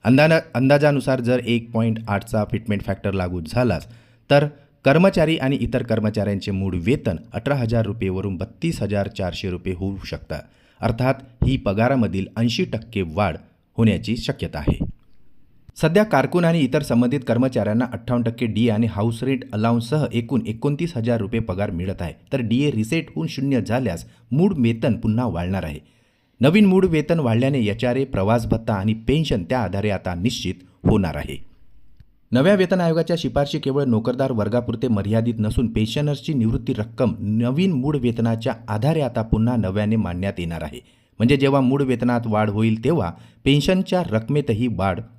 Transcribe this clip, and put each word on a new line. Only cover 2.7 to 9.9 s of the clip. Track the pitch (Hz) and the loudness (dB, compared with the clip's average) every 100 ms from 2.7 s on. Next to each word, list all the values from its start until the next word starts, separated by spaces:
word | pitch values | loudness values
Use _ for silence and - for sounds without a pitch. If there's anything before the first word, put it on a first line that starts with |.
| 101 | -4
फॅक्टर | - 95 101 | -2 -4 -2
लागू | 95 90 90 | -2 -2 -4
झालाच, | 80 120 123 82 - - _ _ _ | -4 0 0 0 -6 -20 _ _ _
तर | 143 147 - _ _ - | 4 4 -6 _ _ 4
कर्मचारी | 151 190 185 156 160 | 6 6 4 2 2
आणि | 131 139 | 0 0
इतर | 117 120 | -2 -2
कर्मचाऱ्यांचे | 120 110 107 104 101 98 104 | 0 0 0 0 -2 -2 -4
मूळ | 95 95 90 | -2 -2 -2
वेतन | 87 147 - 82 - | 0 0 0 -4 -6
अठरा | - - 143 | -6 -2 -2
हजार | 117 117 104 | 0 0 0
रुपयेवरून | 104 95 92 98 87 | -2 -4 -2 -4 -6
बत्तीस | 92 - 165 - | -8 -6 -6 -4
हजार | 101 101 95 | -2 -2 -2
चारशे | - 92 87 98 | -4 -6 -4 -6
रुपये | 87 - | -6 -6
होऊ | 90 95 | -4 -6